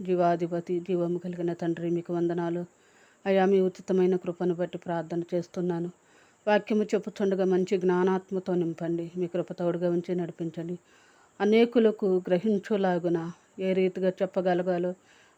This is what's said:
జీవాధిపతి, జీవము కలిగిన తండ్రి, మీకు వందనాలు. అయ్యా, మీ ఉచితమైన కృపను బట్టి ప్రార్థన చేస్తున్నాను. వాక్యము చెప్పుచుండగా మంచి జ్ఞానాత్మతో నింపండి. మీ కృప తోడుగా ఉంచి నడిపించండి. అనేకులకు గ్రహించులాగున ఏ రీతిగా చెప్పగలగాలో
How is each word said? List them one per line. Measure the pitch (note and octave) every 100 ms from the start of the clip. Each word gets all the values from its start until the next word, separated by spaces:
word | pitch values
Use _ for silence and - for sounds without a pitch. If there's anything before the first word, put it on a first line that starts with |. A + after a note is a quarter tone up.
జీవాధిపతి, | F#3 F3 F3 E3+ E3+ F3 E3+ F3+
జీవము | F3 F3 E3+ F3+
కలిగిన | F#3 F3 E3+
తండ్రి, | E3 E3+ E3+ E3+
మీకు | E3+ E3+
వందనాలు. | F3 E3+ E3+ E3+ E3+ F3 _ _ _ _ _ G3
అయ్యా, | F#3+
మీ | F#3+ G3
ఉచితమైన | F#3 - - F#3 F#3 F3+
కృపను | F3 E3+ F3+
బట్టి | E3+ F3 F3
ప్రార్థన | - E3+ D#3+ E3+ E3+
చేస్తున్నాను. | F3 E3 - F3+ E3+ F3 - _ - _ _ -
వాక్యము | G#3 G3+ G#3+
చెప్పుచుండగా | G#3 G#3 G3+ - G3 F#3+
మంచి | F#3 F#3 F#3 F#3+
జ్ఞానాత్మతో | F3+ F3+ F#3+ F#3+ - F#3+ F#3
నింపండి. | F3+ E3+ E3 E3 E3+ E3+ F3+
మీ | E3+
కృప | F3+ E3
తోడుగా | F3 F3 E3+ F3
ఉంచి | F3 F3
నడిపించండి. | F3+ E3+ - E3 E3 E3 F3 _ _ _ _ _ -
అనేకులకు | G3+ A3 A#3 A#3+ G#3+ G#3+ G3+ F#3 F#3
గ్రహించులాగున | F3+ A3 G3+ - G#3 F#3+ F3 E3+ F3 E3 - _ -
ఏ | F#3+
రీతిగా | F#3+ F#3 F#3 F#3
చెప్పగలగాలో | F#3 F#3+ G3 F3+ F3 F3+ F3 F3+ F#3 _ - -